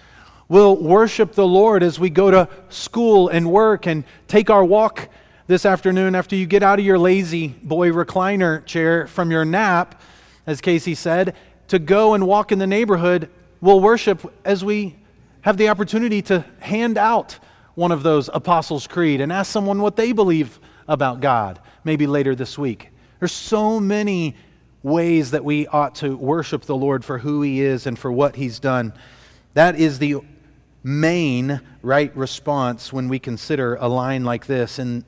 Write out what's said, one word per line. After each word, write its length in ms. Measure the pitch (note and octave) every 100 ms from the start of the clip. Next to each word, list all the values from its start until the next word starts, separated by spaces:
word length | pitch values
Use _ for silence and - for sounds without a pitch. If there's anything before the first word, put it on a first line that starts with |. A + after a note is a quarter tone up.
| _ - - - _
We'll 280 | F3+ G3+ G3
worship 560 | D#3+ F#3+ A3+ - G#3+
the 120 | - F#3
Lord 380 | F#3 A3 G3+
as 160 | F3 C#3+
we 100 | F3+
go 220 | D#3 G3
to 160 | F#3+ E3+ - -
school 580 | - - A3+ A#3 G3+ F3+
and 240 | E3+ E3+
work 340 | F#3+ A3 G3+ F3+
and 200 | D#3 C3+ - -
take 200 | G#3 F#3+
our 140 | G#3
walk 460 | F3+ G#3 A3 - - _ _ _ -
this 180 | F3+ G3+
afternoon 500 | F#3 F#3+ F#3 F#3+ F#3
after 220 | F3+ F#3+
you 80 | F3+
get 180 | G3
out 160 | G3 G3+
of 60 | G3
your 120 | F#3+
lazy 520 | F3+ F#3+ F3 E3+ D#3+
boy 420 | B2+ C#3 D#3+ F3
recliner 760 | E3+ E3 F#3+ F#3 G3+ F3 D#3 -
chair 420 | E3+ D#3+ E3+ D#3
from 220 | - E3+
your 140 | D#3+
nap, 580 | D#3+ F#3 G#3+ F3 F3+ - - - _ _ -
as 160 | C#3+
Casey 340 | F#3 E3 F3 D#3
said, 400 | F3 E3+ F3+ - _ _ _
to 120 | F#3
go 340 | D3+ G3 A3
and 120 | G#3 F#3
walk 280 | G#3 G#3
in 60 | G3
the 80 | F#3+
neighborhood. 640 | G3+ A3+ F3+ F3 F3+ D#3+ - _ _
We'll 220 | F3+ G3
worship 440 | G3+ A3+ - F3 - - F#3+
as 180 | G3+
we 320 | G3 G#3 G3 - _ _ _ _
have 160 | G3+ G3+
the 100 | G#3+
opportunity 540 | G3+ G#3 A3 A#3+ G#3
to 220 | F#3+ F#3 - -
hand 380 | - G#3+ A#3 G#3
out 420 | G#3+ A3+ - - _ _ _ -
one 160 | F3
of 100 | D#3+
those 280 | D#3 D3+ B2+
Apostles' 540 | D#3 - E3+ - D3 -
Creed 320 | F3 E3 C#3
and 140 | C#3
ask 180 | F#3 F#3+
someone 300 | G#3+ G3 G3+
what 160 | G#3 G3+
they 160 | A3+
believe 480 | A3+ F#3+ E3 C3+ - _ _ -
about 320 | D3 C3+ B2
God, 400 | C#3 A#2+ G2+ F#2 - _
maybe 240 | D#3+ D#3 C#3+
later 280 | C#3+ C3+ B2+
this 220 | B2 -
week. 340 | C#3 G#2+ - _ _ _
There's 140 | F3
so 480 | - - G#3+ G#3+ A3
many 560 | G3 G#3 G#3 F#3 D#3+ - _ _ _ _
ways 500 | C3+ E3 E3+ E3 C3+
that 120 | C#3+
we 240 | C#3+ D3 D3
ought 280 | D3+ C#3 -
to 200 | D3 C3
worship 460 | C3+ E3 D#3 C#3+
the 140 | - C3+
Lord 280 | C#3 C3+
for 140 | A#2+ C3
who 240 | D3 D3
He 180 | D3 C3+
is 260 | C#3 C3 C#3
and 140 | A#2+
for 140 | C3
what 240 | B2 C#3+ B2+
He's 220 | C3+ A2
done. 340 | C3+ B2+ A2+ - - - - _ _ D3
That 200 | E3+ D#3
is 240 | D#3+ C3+
the 220 | D3 C#3+ - - _ _ _ _
main 760 | B2+ D3 D#3+ F3 D3+ B2 C3 C#3 - -
right 340 | A#2+ C#3 D3 C3+
response 800 | C3 - - C#3+ B2+ A2+ -
when 160 | C3 B2+
we 100 | C3
consider 560 | - A2+ - D3+ B2 B2
a 120 | B2
line 360 | B2+ B2+ C3+
like 220 | B2 A#2+ -
this 340 | C3 A#2 -
in, 240 | B2 A#2+